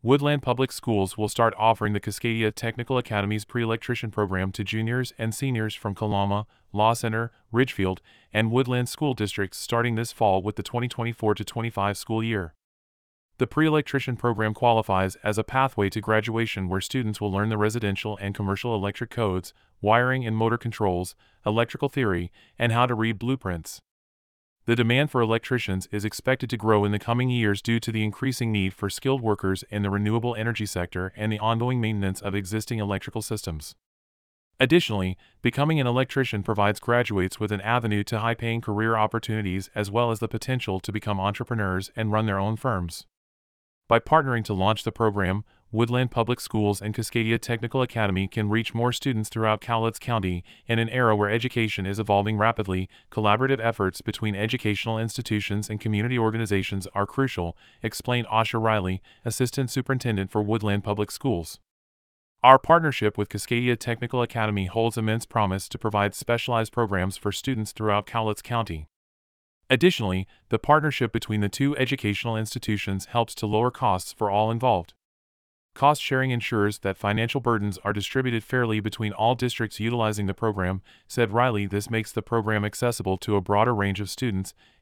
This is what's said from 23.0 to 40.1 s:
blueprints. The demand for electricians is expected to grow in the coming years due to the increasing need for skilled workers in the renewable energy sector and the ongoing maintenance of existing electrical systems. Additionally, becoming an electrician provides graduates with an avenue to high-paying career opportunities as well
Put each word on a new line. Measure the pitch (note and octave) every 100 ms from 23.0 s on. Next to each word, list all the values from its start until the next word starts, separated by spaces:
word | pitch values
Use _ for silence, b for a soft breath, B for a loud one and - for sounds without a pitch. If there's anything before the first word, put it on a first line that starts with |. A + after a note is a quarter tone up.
| A2+ G#2+
blueprints. | A#2 C3 G2 F2 D#2+ - _ _ _ _ _ _ _ _
The | - A#2
demand | A#2 B2 D3
for | B2+
electricians | A2+ A2+ - B2 - F#2+ -
is | G#2
expected | G#2 - - C3 A#2+
to | A#2+
grow | G#2+ G#2+
in | G2+
the | G#2
coming | - A#2+ B2+
years | B2 A2 G2+
due | - A#2
to | A2
the | A2+
increasing | G#2+ G#2 C3+ B2 A#2
need | G#2+ F#2+
for | - G2+
skilled | - C3+ C3+
workers | A2+ G#2 F#2+ F#2+ -
in | G#2
the | G2+
renewable | G2+ G#2 A2+ A#2+ A2
energy | A2 A2+ G#2
sector | - F2 F#2 F#2 -
and | G#2+
the | G#2+
ongoing | G#2+ A#2 B2 B2+
maintenance | A2 G#2+ G2 F#2
of | G2+ G2
existing | F#2+ A2 - A#2
electrical | G2+ G2 - -
systems. | G#2+ G#2+ - D#2+ - - _ _ _ _ _ _ _ _
Additionally, | B2+ E3 E3+ G#2+ F#2 F#2 b b
becoming | B2 B2+ D3 D#3+
an | B2+
electrician | B2 B2+ - B2+ A2
provides | G2 G#2+ G2+ G#2
graduates | - A#2+ B2 G2+ F#2 -
with | G#2+
an | G2+
avenue | G2+ A#2+ A#2 G#2
to | G2+ A2+
high-paying | A2+ A2+ A#2 A2+
career | A2+ G#2 A2
opportunities | A2+ G#2+ A#2 - A2 G2+ F#2 G2
as | - G#2
well | G2+ A#2+